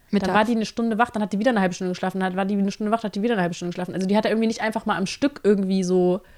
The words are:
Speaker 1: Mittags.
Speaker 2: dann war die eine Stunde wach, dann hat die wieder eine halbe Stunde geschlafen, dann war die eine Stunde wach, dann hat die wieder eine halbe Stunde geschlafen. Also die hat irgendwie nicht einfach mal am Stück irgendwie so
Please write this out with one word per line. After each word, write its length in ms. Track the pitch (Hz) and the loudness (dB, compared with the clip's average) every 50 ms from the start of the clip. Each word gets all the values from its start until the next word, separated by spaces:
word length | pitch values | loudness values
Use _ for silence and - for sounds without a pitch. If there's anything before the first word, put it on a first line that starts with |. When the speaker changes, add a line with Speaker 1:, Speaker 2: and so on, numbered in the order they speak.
| _ - | _ -2
Speaker 1:
Mittags. 160 | - 202 202 | -2 0 2
Speaker 2:
dann 80 | 185 180 | 2 4
war 100 | 208 220 | 4 4
die 60 | 220 240 | 4 2
eine 100 | 226 214 | 0 -2
Stunde 320 | - - - 233 233 226 | -4 -4 -4 -2 0 0
wach, 120 | 202 240 - | 0 0 0
dann 100 | - 220 208 | 0 -4 -4
hat 80 | 190 - | -2 -2
die 60 | 190 | 0
wieder 120 | 226 262 | 2 2
eine 100 | 240 208 | 2 4
halbe 120 | 190 185 180 | 2 2 0
Stunde 180 | - 190 180 | -2 -4 -4
geschlafen, 280 | 180 - - 185 185 190 | -4 -4 -4 -4 -2 -2
dann 160 | 185 185 180 | -2 -2 -2
war 100 | 185 196 | -2 -2
die 100 | 190 208 | 0 0
eine 160 | 196 196 202 | 0 0 0
Stunde 200 | 196 - 214 208 | -2 -2 -2 -2
wach, 80 | 220 226 | 0 -2
dann 80 | - 202 | -2 -2
hat 60 | - | -4
die 60 | 202 202 | -2 -2
wieder 100 | 233 240 | 0 0
eine 80 | 196 175 | 0 0
halbe 100 | 170 175 | -2 -2
Stunde 140 | - 175 175 | -4 -6 -6
geschlafen. 220 | 175 - 180 180 151 | -6 -6 -6 -6 -4
Also 100 | 165 190 | -2 0
die 100 | 185 202 | 2 2
hat 80 | 214 214 | 2 2
irgendwie 220 | 214 208 220 226 | 2 2 2 0
nicht 140 | 226 220 - | 0 -2 -2
einfach 240 | - 220 214 226 - | -4 -4 -4 -4 -2
mal 120 | 214 202 | -2 -2
am 80 | 165 196 | -2 -2
Stück 340 | 180 - - 277 285 - - - | -4 -4 0 -2 -2 0 0 2
irgendwie 400 | 196 214 196 196 190 190 190 185 | 2 2 2 2 0 0 0 2
so 380 | 175 185 185 180 180 180 208 - - - | 2 4 4 4 4 2 0 -4 -10 -20